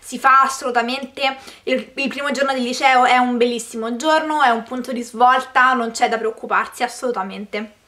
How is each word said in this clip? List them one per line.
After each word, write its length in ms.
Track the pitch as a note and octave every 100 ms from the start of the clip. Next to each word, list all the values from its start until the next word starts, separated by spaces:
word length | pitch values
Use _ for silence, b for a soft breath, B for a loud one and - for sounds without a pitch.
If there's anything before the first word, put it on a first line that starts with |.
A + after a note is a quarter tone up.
si 180 | - B3+
fa 240 | C4 C4+
assolutamente. 920 | C4 - C4+ B3 A#3 C4+ C4 - C4+ C4 B B
Il, 280 | - B3+ -
il 140 | - C4+
primo 240 | C4 C#4+
giorno 200 | B3+ C4+
del 100 | C4
liceo 420 | A#3+ B3 C#4 B3+
è 120 | B3 B3
un 200 | B3 B3
bellissimo 580 | B3 A#3+ A3 A#3 A3+
giorno, 480 | A#3+ D#4 D#4 D#4 D4+
è 80 | C4+
un 140 | A#3
punto 260 | A3 B3+ B3
di 100 | B3
svolta, 720 | A#3 A3 B3 C4 C4 C4+ B3+
non 180 | B3+ A3+
c'è 160 | A#3 A#3+
da 100 | A3
preoccuparsi 640 | G#3+ - A3+ G3 A3+ -
assolutamente. 960 | A#3+ - B3+ A3+ F#3+ F#3+ G#3 G#3 A3 _